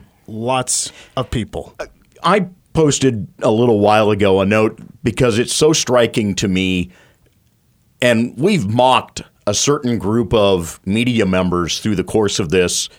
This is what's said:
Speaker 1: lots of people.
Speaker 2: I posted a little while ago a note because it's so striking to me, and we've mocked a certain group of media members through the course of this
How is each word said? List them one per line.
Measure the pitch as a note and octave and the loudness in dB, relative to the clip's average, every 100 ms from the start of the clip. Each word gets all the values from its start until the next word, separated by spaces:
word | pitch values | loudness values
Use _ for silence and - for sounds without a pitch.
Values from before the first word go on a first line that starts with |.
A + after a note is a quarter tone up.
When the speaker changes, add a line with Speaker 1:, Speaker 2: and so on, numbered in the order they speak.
| - _ - | -20 _ -16
Speaker 1:
lots | A2 A#2 C3 B2+ - - - - - | -8 -4 -2 -2 -6 -8 -14 -12 -8
of | B2 | -6
people. | A#2+ G2 D#2+ C#2+ - D#3 _ _ - | -6 -6 -10 -14 -16 -16 _ _ -6
Speaker 2:
I | E3 G#3 F3+ - _ | 0 0 -2 -12 _
posted | - D#3 C3 C3+ A2+ - - | 0 0 2 0 -2 -8 -4
a | C3 | 0
little | A2 B2 G#2+ | 2 2 4
while | G#2 G#2+ G#2+ | 4 4 2
ago | G#2 G2 F#2+ | 2 2 2
a | G2 | 2
note | G#2+ G#2+ - - - | 2 0 -4 -20 -8
because | A#2+ - B2+ A2 | -6 0 0 0
it's | A#2+ | -2
so | - D#3 | 2 2
striking | D#3 - B2 A#2 A#2 G#2 F#2 | 2 2 2 2 0 -2 -2
to | G2+ | -2
me, | F#2 F#2 F#2 F2+ - _ _ _ _ _ _ _ _ _ - | 0 0 -2 -4 -10 _ _ _ _ _ _ _ _ _ -2
and | B2 A2+ A#2+ - | 0 0 -2 -2
we've | F3 G3 G2+ | 0 0 0
mocked | A#2 B2+ B2+ - - - _ - | 2 2 2 -2 -16 -18 _ -4
a | |
certain | G#2 - D3 B2 A2+ | -2 -2 -2 -2 -4
group | F#2+ A#2 G#2+ | -2 -2 0
of | A2+ G2+ F#2 E2 - F#2+ | 2 4 2 -2 -10 -4
media | G#2+ B2 A#2 F#2+ | -2 0 0 0
members | F#2 F#2 F2 E2 - | 0 0 0 -2 -4
through | A2+ F#2+ | -4 -4
the | |
course | - A2 G2+ - | -2 0 0 -2
of | F2 | 0
this | F#2 F2+ - - | 0 0 -2 -8